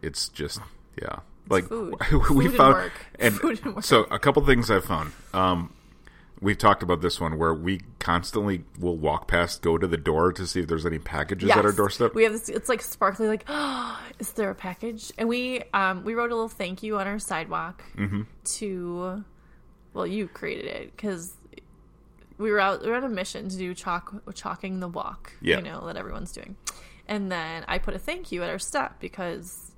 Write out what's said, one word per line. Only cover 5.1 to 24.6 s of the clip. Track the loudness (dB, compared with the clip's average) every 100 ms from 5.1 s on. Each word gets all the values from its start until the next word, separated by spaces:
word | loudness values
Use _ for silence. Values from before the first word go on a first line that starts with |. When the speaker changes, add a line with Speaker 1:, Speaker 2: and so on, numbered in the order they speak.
| -10 -6
Speaker 1:
Um, | 2 4 4 -2 -10 -20 -20 -20 -20 -20 -4
we've | 0 4
talked | 6 6
about | 4 2
this | 2 0
one | -2 2
where | 2
we | 2 0 -2 -4 -6
constantly | 0 0 0 0 0 0 -4 -4
will | -2 0
walk | 0 0 2
past, | 2 2 0
go | 2 2
to | 2
the | 0
door | 2 4 4
to | 2 -2
see | -2
if | 0
there's | 0 0
any | -4
packages | -4 -4 -4 0 4
at | 6
our | 6
Speaker 2:
Yes. | 4
Speaker 1:
doorstep. | 2 2 2
Speaker 2:
We | 4
have | 2
this, | 2 -4
it's, | -4 -2
like, | -2
sparkly, | -4 0 0 2 -2
like, | -2
<gasps> | -4
"Oh, | -4 -4 -4 -6 -10 -12 -12
is | -8
there | -4 -4
a |
package?" | -4 -10 -8 -8 -10 -10 -4
And | 0
we, | 0 -2 -4 -2
um, | 0 0 0
we | -4
wrote | -2 -2
a | -2
little | -4
thank | -4 -8 -6
you | -4 -2
on | -2
our | -4
sidewalk | -4 -6 -4 -6 -6 -10 -14 -6
Speaker 1:
Mm-hmm. | -4 -2 -6 -10
Speaker 2:
to, | -8 -6 -6 -6 -6 -6 -6 -8 -10 -18 -20 -20 -20 -20 -12
well, | -6 -4
you | -2 -4
created | -6 -8 -6
it | -8 -10 -12 -8
'cause | -6 -6 -8 -16 -20 -20 -20 -20 -20 -20 -20 -20 -20 -6
we | 0
were | 4
out, | 4 2
we | 0
were | -2
on |
a | -2
mission | -4 -6 -6 -6
to | -6
do | -6
chalk, | -6 -4 -4 -6 -14 -14
chalking | -10 -8 -8